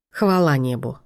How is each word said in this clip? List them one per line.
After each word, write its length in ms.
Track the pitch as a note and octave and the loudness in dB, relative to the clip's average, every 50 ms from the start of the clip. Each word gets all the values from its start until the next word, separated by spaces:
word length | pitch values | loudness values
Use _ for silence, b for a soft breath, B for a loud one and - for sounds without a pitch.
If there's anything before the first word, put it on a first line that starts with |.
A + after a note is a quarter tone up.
| _ _ | _ _
«Хвала 460 | - - G#3+ G3 F#3 F#3 F3 D#3+ C#3+ | -6 -2 0 2 2 2 2 2 2
небу». 420 | C3 B2+ B2+ B2 A2+ - A2+ B2 - _ | 0 0 -2 -4 -6 -8 -10 -12 -12 _